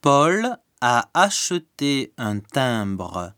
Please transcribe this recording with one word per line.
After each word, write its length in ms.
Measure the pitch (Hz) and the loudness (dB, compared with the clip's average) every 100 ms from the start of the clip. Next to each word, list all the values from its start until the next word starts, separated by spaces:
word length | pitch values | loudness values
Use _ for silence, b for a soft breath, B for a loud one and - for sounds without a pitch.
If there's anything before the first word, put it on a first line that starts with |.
Paul 560 | 143 139 156 190 247 240 _ _ | 4 4 4 0 -2 -8 _ _
a 300 | 120 120 - | 2 2 0
acheté 960 | 165 202 - - 180 _ - 143 139 127 - | 0 0 0 -4 -6 _ -6 -2 -2 -6 -6
un 220 | 113 104 | -6 -6
timbre 960 | 104 139 131 113 101 95 90 87 90 | -4 -2 0 0 -4 -6 -6 -8 -10